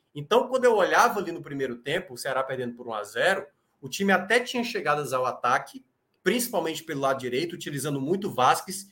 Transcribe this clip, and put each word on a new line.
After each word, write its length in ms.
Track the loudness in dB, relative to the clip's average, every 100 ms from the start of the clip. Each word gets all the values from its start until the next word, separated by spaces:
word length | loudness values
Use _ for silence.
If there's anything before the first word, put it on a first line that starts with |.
| _
Então, 340 | -12 2 2 4
quando 160 | 2
eu 120 | 4 4
olhava 420 | 6 6 6 2
ali 140 | -4
no 100 | -8
primeiro 340 | -8 -4 -4 -4
tempo, 380 | -4 -4 -4
o 40 | -8
Ceará 240 | -4 -2
perdendo 320 | -2 -4 -6
por 120 | -8 -8
um 60 |
a 100 | -8
zero, 440 | -6 0 2 0 -4 _ _ _
o 80 | -12
time 240 | -2 2
até 260 | 2 4 2
tinha 240 | 2 -4
chegadas 500 | -4 -4 0 -2 0
ao 120 | -2
ataque, 600 | -2 -2 0 0 -2 -16 _ _ _ _
principalmente 640 | 0 0 0 -2 -2 -6
pelo 160 | -8 -2
lado 180 | 0 0
direito, 360 | -2 -2 -4
utilizando 460 | -6 -8 -6 -4 -2
muito 280 | -2 -2 -2
o 60 |
Vasquez, 540 | 4 4 4 -2 -12 -12